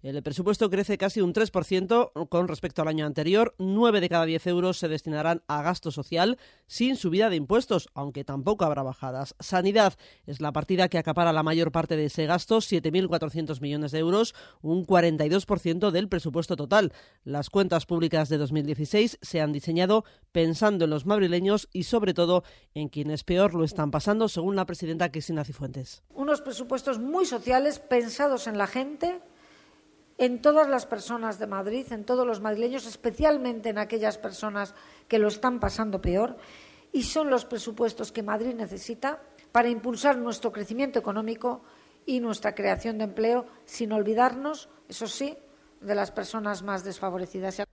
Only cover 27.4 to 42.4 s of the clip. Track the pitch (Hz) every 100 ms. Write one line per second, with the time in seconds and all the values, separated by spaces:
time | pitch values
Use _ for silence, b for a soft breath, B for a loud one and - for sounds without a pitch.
27.4 | 247 254 285 294 - 247 233 - 285 254
28.4 | 233 208 196 247 269 302 349 359 - b
29.4 | b b b b _ _ _ - 247 240
30.4 | 285 302 285 269 - 220 - 240 226 196
31.4 | 214 196 196 240 262 226 208 247 247 214
32.4 | 214 208 240 262 226 - 240 202 311 294
33.4 | 247 226 220 208 214 226 214 202 196 185
34.4 | 214 202 196 B B B _ 220 208 208
35.4 | 262 247 202 208 220 190 175 185 233 247
36.4 | B B B B B 269 226 311 294 254
37.4 | 247 226 - 220 226 226 208 - 208 214
38.4 | 240 233 196 190 - 233 269 302 - B
39.4 | B 233 240 226 240 233 285 254 240 214
40.4 | 233 208 202 226 277 220 214 202 220 226
41.4 | 247 233 b b b b - 254 233 208